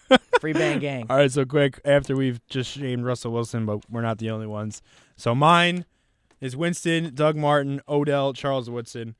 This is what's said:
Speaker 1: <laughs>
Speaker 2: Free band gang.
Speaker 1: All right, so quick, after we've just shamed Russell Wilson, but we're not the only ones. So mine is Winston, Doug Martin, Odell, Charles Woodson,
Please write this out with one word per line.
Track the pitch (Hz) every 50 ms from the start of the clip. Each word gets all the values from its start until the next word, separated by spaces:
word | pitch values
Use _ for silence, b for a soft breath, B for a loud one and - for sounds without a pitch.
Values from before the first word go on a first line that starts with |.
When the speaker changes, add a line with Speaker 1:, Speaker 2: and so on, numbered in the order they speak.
| _ -
Speaker 1:
<laughs> | 262 - - _ - 466
Speaker 2:
Free | - - -
band | 330 320 302 294 240
gang. | - 143 139 127 113 110
Speaker 1:
All | 127
right, | 135 143 135
so | 127 143 135
quick, | 127 143 147 143 139 - - -
after | 143 143 143 139 - 135
we've | 135 135 131 120 120 -
just | - - 131 123 -
shamed | - 139 143 127 123 123 120
Russell | 127 123 - - 120
Wilson, | 113 117 117 117 - 117 110
but | 104 104 104 - -
we're | 110 117
not | 117 113 110 110
the | 110 110
only | 110 110 110
ones. | 107 107 104 107 107 104 - b b b b b b b
So | - - 120 117
mine | 135 147 160 170 170 175 175 175 175 175 - _ _ _ _ _ _ _ _ _ _
is | 131 131 123
Winston, | 135 170 175 175 - - 170 165 165 165 165 123
Doug | 135 151 156 156
Martin, | 151 151 147 147 147 139 139 139 139 -
Odell, | - 147 143 147 147 143 139 139 139 131
Charles | - - 143 135 135 120 117
Woodson, | 120 120 117 - - 120 113 113 113